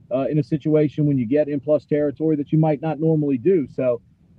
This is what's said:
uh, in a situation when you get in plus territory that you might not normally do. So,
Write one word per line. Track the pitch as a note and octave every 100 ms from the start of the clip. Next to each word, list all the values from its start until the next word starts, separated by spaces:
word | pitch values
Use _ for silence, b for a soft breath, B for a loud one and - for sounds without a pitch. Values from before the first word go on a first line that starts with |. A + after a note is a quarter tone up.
| -
uh, | C3 B2+
in | D3+
a |
situation | C#3 D3+ D#3 D3+ D3+ - D3
when | C3+
you | A2+
get | C#3+ D3
in | D3
plus | C3+ D3+ -
territory | D3 D3 C3+ D#3+ D3+
that | C#3
you | D#3
might | D#3 D3
not | D#3+ C#3+
normally | D#3+ D#3 C#3+ C3
do. | C3+ F#3+ B2+
So, | - B2+ A#2+ _ _ _